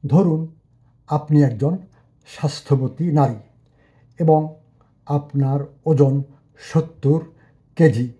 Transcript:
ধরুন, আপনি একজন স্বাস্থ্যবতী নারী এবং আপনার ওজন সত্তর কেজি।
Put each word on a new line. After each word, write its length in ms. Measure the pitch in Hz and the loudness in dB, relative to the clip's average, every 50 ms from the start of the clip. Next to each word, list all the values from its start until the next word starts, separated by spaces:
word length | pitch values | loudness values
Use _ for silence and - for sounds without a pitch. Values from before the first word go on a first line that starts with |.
| - | -2
ধরুন, 480 | 143 - 170 196 175 156 156 160 160 - _ _ _ _ _ _ _ _ _ _ | 2 2 4 4 4 0 -2 -4 -8 -14 _ _ _ _ _ _ _ _ _ _
আপনি 360 | _ 147 151 147 - 151 151 147 | _ -6 -6 -2 2 2 4 4
একজন 360 | 127 117 107 135 147 175 185 - - _ _ _ _ _ _ _ | 2 0 -2 -4 -4 -4 -6 -10 -16 _ _ _ _ _ _ _
স্বাস্থ্যবতী 840 | - - - - 147 - - - - 143 131 127 127 - - 160 175 147 | -20 -16 -8 -8 -8 -8 -8 -4 -2 -2 -2 -2 -6 -6 -6 -6 -2 0
নারী 220 | 151 143 131 117 107 - _ _ _ _ _ _ _ _ _ _ _ _ _ _ _ | 0 0 0 -2 -8 -14 _ _ _ _ _ _ _ _ _ _ _ _ _ _ _
এবং 380 | 175 156 156 156 156 156 156 - _ _ _ _ _ _ _ _ _ | 0 2 2 2 0 -4 -12 -18 _ _ _ _ _ _ _ _ _
আপনার 540 | - 147 147 143 - - 139 139 135 135 139 143 - - _ _ | -6 -6 -6 -6 -4 -4 -4 -2 -2 -2 -4 -6 -8 -16 _ _
ওজন 360 | 160 160 131 143 135 135 143 139 - - _ _ _ _ _ | -2 2 2 2 2 2 -2 -6 -8 -14 _ _ _ _ _
সত্তর 600 | - - - 160 160 160 - - - 139 147 160 160 - - _ _ _ _ _ _ _ _ | -20 -4 -4 -4 -4 -4 -12 -6 -2 0 0 0 -2 -10 -20 _ _ _ _ _ _ _ _
কেজি। 360 | - 170 156 113 113 123 123 120 _ | 2 2 2 2 2 -4 -6 -8 _